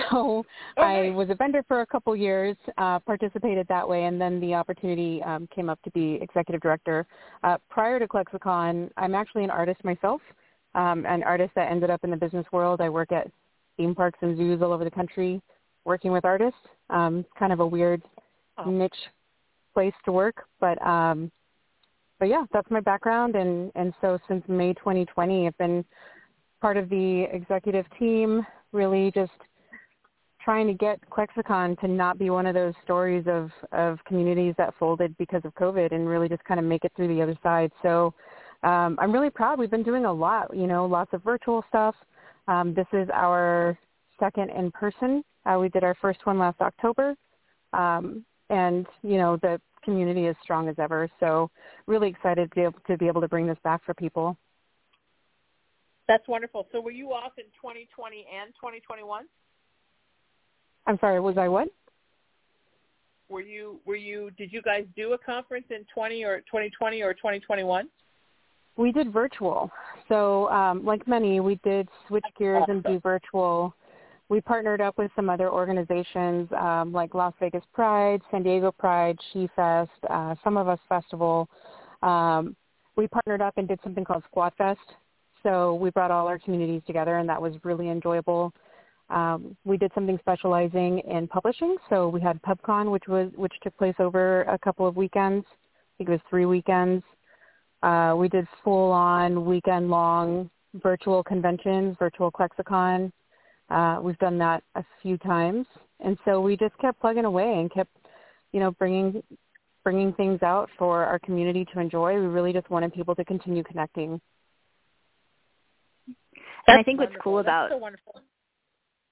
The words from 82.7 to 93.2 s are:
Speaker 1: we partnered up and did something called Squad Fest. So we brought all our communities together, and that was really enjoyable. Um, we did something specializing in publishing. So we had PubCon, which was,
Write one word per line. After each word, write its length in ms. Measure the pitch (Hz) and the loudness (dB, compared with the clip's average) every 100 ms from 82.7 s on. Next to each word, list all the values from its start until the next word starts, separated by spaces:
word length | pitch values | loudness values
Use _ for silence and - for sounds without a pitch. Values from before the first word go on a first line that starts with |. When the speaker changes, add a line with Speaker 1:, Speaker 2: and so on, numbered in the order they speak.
| _ _ - | _ _ -4
Speaker 1:
we 100 | 214 | -2
partnered 340 | 240 214 202 | -2 -2 -2
up 140 | 202 - | -2 -2
and 120 | 190 | -4
did 100 | 190 | -6
something 220 | 196 185 | -6 -8
called 200 | 185 175 - | -4 -4 -4
Squad 220 | 185 175 - | -2 -2 0
Fest. 220 | 196 202 - - _ _ _ _ | -2 -2 -10 -20 _ _ _ _
So 320 | 208 185 175 | 0 2 2
we 160 | 170 185 | 2 0
brought 200 | 190 180 | 2 2
all 160 | 175 170 | 2 0
our 120 | 175 | -2
communities 440 | - 180 165 165 - | -2 -2 -2 -4 -4
together, 320 | 165 160 170 | -2 0 0
and 100 | 170 | 0
that 120 | 160 | -2
was 140 | 165 156 | -4 -6
really 260 | 175 170 175 | -4 -4 -2
enjoyable. 640 | 170 175 170 160 175 175 - _ - _ _ - | -2 -2 0 0 0 -2 -6 _ -20 _ _ -4
Um, 440 | 170 165 165 - 196 196 | -2 0 -2 -6 -8 -2
we 100 | 196 | 0
did 160 | 190 | 0
something 240 | - 190 185 | 0 -2 -2
specializing 800 | - 180 185 175 175 180 180 180 | -2 0 2 2 2 0 0 0
in 280 | - 170 170 | -2 -4 -4
publishing. 480 | 185 226 240 339 370 - | -2 -2 0 -2 -2 0
So 180 | 196 175 | 2 2
we 120 | 170 | 0
had 180 | 175 165 | 0 0
PubCon, 480 | - 190 - 208 208 | -2 -2 0 0 0
which 160 | 196 - | -2 0
was, 240 | 190 | 0